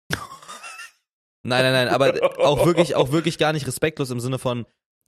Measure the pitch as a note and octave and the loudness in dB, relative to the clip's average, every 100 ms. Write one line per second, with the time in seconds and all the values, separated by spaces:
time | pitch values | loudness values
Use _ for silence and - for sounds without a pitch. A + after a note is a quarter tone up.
0 | - - - - - - - - - _ | -10 -10 -10 -18 -18 -18 -18 -18 -20 _
1 | _ _ _ _ A2+ B2+ C3 C3 B2 B2 | _ _ _ _ -2 2 2 2 2 2
2 | C3+ - F3 - - D3 D#3 E3+ E3+ - | 2 2 0 2 2 4 2 4 2 2
3 | C#3 D#3 D#3+ - D3+ D#3 C3 - D#3+ D#3 | 2 2 0 0 0 -2 -4 -4 -4 -2
4 | C3+ B2 A#2+ C3 C3 A#2+ A2 _ _ _ | -6 -4 -4 -4 -4 -4 -8 _ _ _